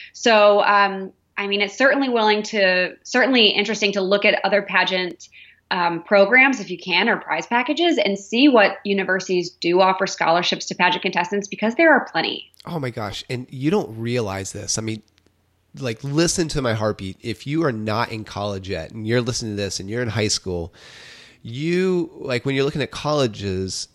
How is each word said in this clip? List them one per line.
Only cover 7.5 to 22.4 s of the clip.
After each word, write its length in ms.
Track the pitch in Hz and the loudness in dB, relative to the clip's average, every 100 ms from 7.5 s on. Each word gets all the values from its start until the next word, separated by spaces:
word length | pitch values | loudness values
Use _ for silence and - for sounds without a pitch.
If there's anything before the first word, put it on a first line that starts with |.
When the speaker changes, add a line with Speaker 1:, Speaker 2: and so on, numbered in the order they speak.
| 240 247 302 339 254 | -2 0 0 2 2
Speaker 1:
and 200 | 202 196 | 0 -2
see 300 | - 233 294 | -2 4 6
what 300 | 233 190 - 202 | 8 6 2 -2
universities 640 | 196 190 190 190 180 170 | 0 0 -2 0 -2 -2
do 320 | - 175 180 | -4 0 4
offer 240 | 190 - 190 | 4 2 -4
scholarships 640 | - 160 170 165 151 - | -2 0 2 0 -4 -6
to 80 | - | 0
pageant 260 | 180 196 | 0 0
contestants, 460 | 185 170 175 202 202 | -2 -2 -2 -4 -4
because 280 | - 214 240 | -4 -2 4
there 160 | 330 | 4
are 160 | 254 - | 4 2
plenty. 400 | 165 107 - - _ - | -4 -4 -6 -12 _ -10
Speaker 2:
Oh 140 | 170 | -6
my 120 | 127 | -6
gosh. 320 | 113 104 - - | -6 -8 -8 -8
And 200 | 123 127 | -8 -8
you 220 | 131 143 | -4 0
don't 260 | 202 123 110 | 0 -2 -6
realize 540 | 117 123 101 98 98 | -4 -2 -2 -4 -8
this. 260 | 104 101 110 | -8 -6 -4
I 40 | |
mean, 200 | 110 107 - _ _ _ _ _ _ 143 | -4 -8 -12 _ _ _ _ _ _ -10
like, 240 | 127 113 | -8 -6
listen 440 | 139 147 170 - 160 | -2 0 2 0 -2
to 120 | 147 | -2
my 140 | 123 110 | -2 0
heartbeat. 420 | 107 101 95 - | -2 -4 -8 -8
If 260 | 117 104 139 | -10 -8 -6
you 160 | 160 | -2
are 80 | 151 | -2
not 400 | 110 107 107 120 | -2 -2 -2 -2
in 120 | 113 | -6
college 460 | 104 101 104 98 95 | -10 -8 -6 -6 -6
yet 220 | 85 78 | -8 -8
and 160 | 113 107 | -8 -2
you're 140 | 123 | 0
listening 360 | 110 104 113 104 | 0 -4 -6 -6
to 40 | |
this 180 | 98 - | -6 -6
and 100 | 95 | -8
you're 140 | 117 | -6
in 60 | 120 | -4
high 180 | 107 104 | -2 -2
school, 460 | - 95 87 85 - - - - - - _ | -2 -4 -6 -6 -12 -20 -20 -20 -20 -20 _
you, 720 | 113 123 160 180 185 175 165 | -14 -6 -2 0 0 0 -4
like, 320 | - 135 123 | -8 -6 -4